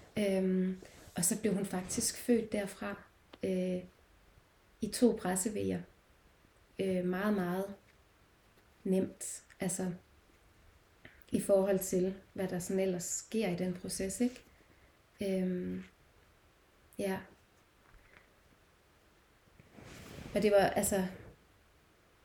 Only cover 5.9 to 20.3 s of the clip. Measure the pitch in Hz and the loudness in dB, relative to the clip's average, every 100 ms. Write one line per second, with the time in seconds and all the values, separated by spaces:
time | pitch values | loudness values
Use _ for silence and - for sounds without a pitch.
5.9 | - _ _ - _ _ _ - - 190 | -20 _ _ -20 _ _ _ -12 -4 0
6.9 | 185 180 185 214 196 175 185 196 - - | 0 0 0 2 2 0 -2 -4 -8 -18
7.9 | - _ _ _ _ _ _ - _ 196 | -20 _ _ _ _ _ _ -20 _ 0
8.9 | 185 - - - - - - 180 - 185 | 0 0 -4 -10 -12 -14 -6 -4 -2 -4
9.9 | 175 - - - - - - - - _ | -6 -12 -20 -20 -20 -20 -20 -20 -20 _
10.9 | _ - - - 185 - 196 196 190 - | _ -20 -20 -2 0 4 4 6 2 2
11.9 | 185 185 190 - - 185 180 175 190 190 | 2 2 -2 -10 -6 -4 -2 -2 0 2
12.9 | 175 - - - 220 196 175 185 180 185 | 0 -4 -6 -4 -2 0 0 -2 -4 -6
13.9 | - 190 - 247 - - - - - - | -6 -4 0 0 -2 -20 -20 -20 -20 -20
14.9 | _ _ - 202 190 185 180 185 185 185 | _ _ -6 0 0 0 -2 -4 -6 -10
15.9 | - _ - - - - _ _ _ - | -20 _ -20 -20 -20 -20 _ _ _ -16
16.9 | - 196 190 - - _ _ _ _ - | -6 -4 -4 -8 -20 _ _ _ _ -20
17.9 | - - - - _ - - _ _ _ | -20 -20 -20 -20 _ -20 -20 _ _ _
18.9 | _ _ _ _ _ _ - - - - | _ _ _ _ _ _ -20 -20 -20 -18
19.9 | - - - - | -18 -16 -16 -4